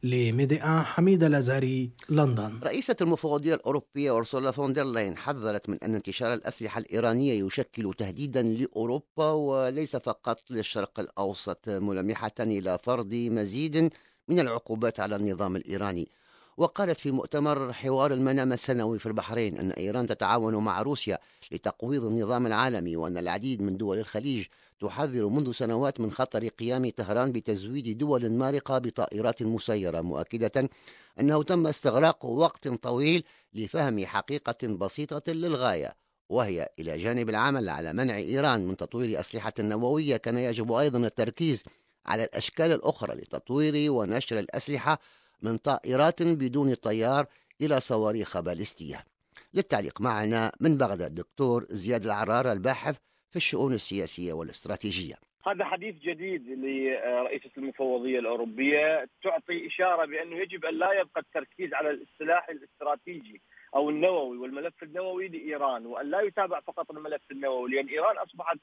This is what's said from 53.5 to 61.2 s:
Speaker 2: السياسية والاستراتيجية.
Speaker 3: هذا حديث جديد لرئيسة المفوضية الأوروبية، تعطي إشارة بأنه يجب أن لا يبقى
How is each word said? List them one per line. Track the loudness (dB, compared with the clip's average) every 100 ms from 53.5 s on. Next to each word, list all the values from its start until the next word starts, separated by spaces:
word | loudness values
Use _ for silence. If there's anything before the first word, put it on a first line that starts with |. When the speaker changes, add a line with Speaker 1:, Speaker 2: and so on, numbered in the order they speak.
| 0 0
Speaker 2:
السياسية | 0 -2 -4 -4 -6 -6
والاستراتيجية. | -6 -8 -12 -10 -6 -4 -4 -6 -12 _ _ -4
Speaker 3:
هذا | -2 -4
حديث | -4 -6 -8
جديد | -8 -6 -6 -8 -8
لرئيسة | -8 -4 -2 -2 -2 0 0 -2 -6 -10 -10
المفوضية | -10 -4 -2 0 0 0
الأوروبية، | 0 -2 -4 0 2 4 4 2 -2 _
تعطي | -2 -2 -4 -6 -6
إشارة | 0 2 2 0
بأنه | -2 -6 -6
يجب | -6 -6 -6
أن | 0
لا | 2
يبقى | 2 0 -4